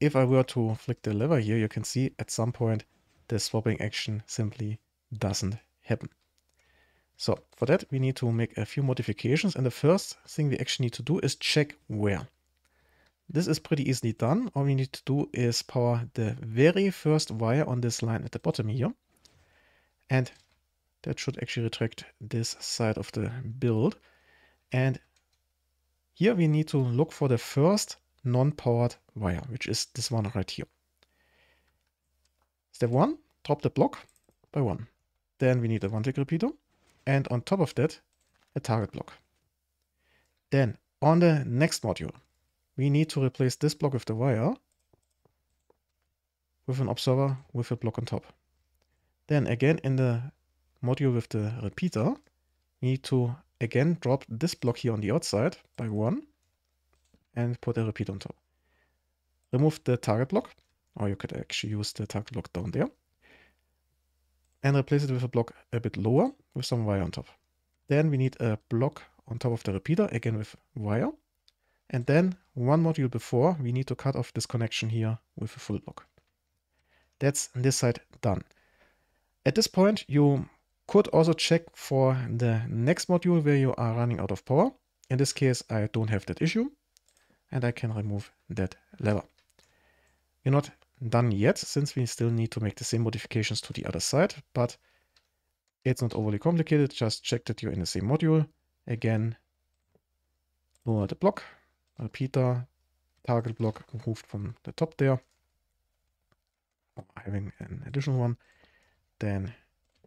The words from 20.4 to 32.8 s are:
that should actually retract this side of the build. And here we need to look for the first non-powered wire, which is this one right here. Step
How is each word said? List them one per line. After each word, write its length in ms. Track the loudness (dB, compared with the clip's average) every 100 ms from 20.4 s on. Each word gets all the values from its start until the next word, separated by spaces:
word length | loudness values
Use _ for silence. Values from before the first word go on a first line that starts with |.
| _ _ _ _ _ _
that 180 | -8 -6
should 180 | -6 -6
actually 220 | -6 -4
retract 420 | -4 -2 -4 -6 -16 _
this 360 | -6 -4 -4 -6
side 380 | -8 -2 0 0
of 160 | -4
the 180 | -4 -4 -6 -10 -2
build. 400 | 0 2 2 -2 _ _ _ _ _ _ _
And 260 | 0 0 0 -8 _ _ _ _ _ _ _ _ _ _
here 200 | 0 2
we 140 | 4 4
need 200 | 2 2
to 100 | 0
look 340 | 0 2 0
for 160 | 0 0
the 100 | 0
first 580 | 0 2 4 4 0 -10 _ _
non-powered 720 | -2 2 2 0 0 2 2 -2 _
wire, 280 | -4 -2 -2 -4
which 180 | -8 -4
is 220 | -4 -4
this 160 | -8 -4
one 220 | -2 -2
right 160 | -2 -4
here. 160 | -6 -12 _ _ _ _ _ _ _ _ _ _ _ _ _ _ _ _ _ _ _ _
Step 180 | -4